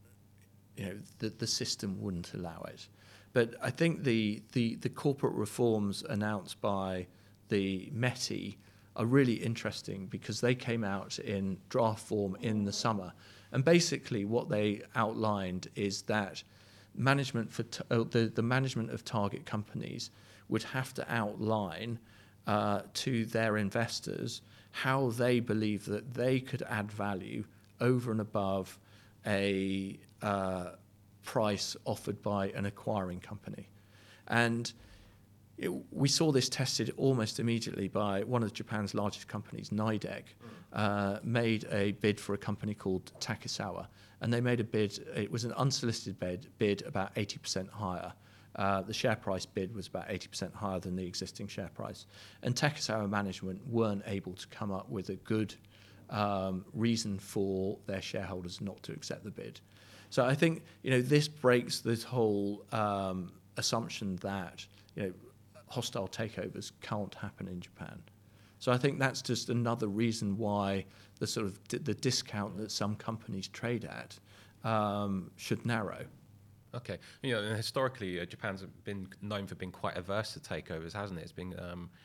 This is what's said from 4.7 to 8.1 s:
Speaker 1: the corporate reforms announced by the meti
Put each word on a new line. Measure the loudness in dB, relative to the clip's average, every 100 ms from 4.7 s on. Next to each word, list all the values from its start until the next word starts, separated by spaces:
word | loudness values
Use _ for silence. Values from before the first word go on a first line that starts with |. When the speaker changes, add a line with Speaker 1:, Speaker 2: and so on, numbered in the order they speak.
| 0
Speaker 1:
the | -6
corporate | 0 0 2 0
reforms | 0 -2 2 4 4 2 -2 -2
announced | 0 0 0 -4 -2
by | 0 2 0 -2 -4 -12 -20 -18 0
the | 2 4 0 -2
meti | 0 0